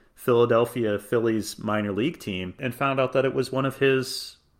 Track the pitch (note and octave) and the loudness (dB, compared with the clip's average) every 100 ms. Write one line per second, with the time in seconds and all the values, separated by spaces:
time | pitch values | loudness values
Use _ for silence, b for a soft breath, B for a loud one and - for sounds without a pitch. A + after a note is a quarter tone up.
0 | b - - A#2+ A#2 A#2 A#2+ B2 A2 G2+ | b -6 2 4 6 4 2 0 -2 -2
1 | - A#2+ A2+ A2 G2+ - G#2+ G#2+ G2+ G2 | 0 0 2 0 -2 -6 -4 -2 -2 -2
2 | C#3 - - F#2 F#2 - C3 A#2+ C#3 C3+ | -2 -4 -8 -6 -8 -8 -8 -4 -2 0
3 | B2+ C#3 C3 B2+ B2+ B2+ C3+ - C3+ C3 | 0 2 0 0 -2 -2 -4 2 2 2
4 | B2+ - - - _ _ | 0 -8 -12 -18 _ _